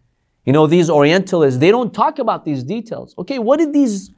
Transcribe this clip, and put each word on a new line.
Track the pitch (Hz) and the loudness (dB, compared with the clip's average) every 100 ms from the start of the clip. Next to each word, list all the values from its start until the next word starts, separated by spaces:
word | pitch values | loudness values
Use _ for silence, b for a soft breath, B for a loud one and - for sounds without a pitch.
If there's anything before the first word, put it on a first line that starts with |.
| _ _ _ _ | _ _ _ _
You | - | 0
know, | 143 156 | 2 4
these | 175 160 | 2 2
Orientalists, | 151 143 180 190 175 143 123 | 2 4 2 0 0 0 2
they | 160 | 2
don't | 233 233 | 2 0
talk | - 294 302 | -2 -2 -2
about | 330 175 | -4 -4
these | 160 139 | -6 -8
details. | 123 226 226 - - - | -6 -10 -10 -14 -14 -14
Okay, | 180 262 | -10 -6
what | 214 302 | 0 0
did | 311 | 2
these | 285 262 202 - | 0 0 -2 -10